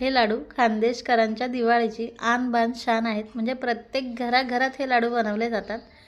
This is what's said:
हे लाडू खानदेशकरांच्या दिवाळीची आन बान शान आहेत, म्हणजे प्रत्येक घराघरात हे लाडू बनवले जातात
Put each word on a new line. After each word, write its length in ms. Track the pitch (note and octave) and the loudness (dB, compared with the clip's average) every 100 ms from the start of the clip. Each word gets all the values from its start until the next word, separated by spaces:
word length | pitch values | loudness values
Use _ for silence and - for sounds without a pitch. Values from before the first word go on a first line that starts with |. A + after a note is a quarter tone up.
हे 120 | C4 | 0
लाडू 260 | C4 A3 A3 - - | 2 2 0 -4 0
खानदेशकरांच्या 920 | A#3 G#3+ A3+ A#3+ - A#3 A3 A3 B3 | 2 4 0 -2 0 2 2 0 -4
दिवाळीची 680 | B3 A3+ A#3 A3+ A3 A#3 - | 0 2 4 2 -2 -8 -4
आन 320 | A#3 A#3+ B3+ | 0 0 2
बान 200 | A#3 A#3 A#3+ | 2 2 0
शान 300 | - A3+ A3+ | 0 0 0
आहेत, 200 | G#3+ G#3+ A#3+ | -4 -6 -4
म्हणजे 180 | A3+ | -4
प्रत्येक 600 | B3+ B3 A#3 - C4 B3+ A#3 | -2 -2 -4 -4 -6 -4 -4
घराघरात 560 | A#3+ B3 B3+ B3 C4 C4 | 0 2 2 0 -2 -2
हे 100 | C4 | 0
लाडू 200 | B3 A#3 | 2 2
बनवले 400 | A#3+ G#3+ G#3 A#3 | 0 0 0 -2
जातात 300 | G#3+ G3 A3+ - - | -2 -4 -10 -10 -20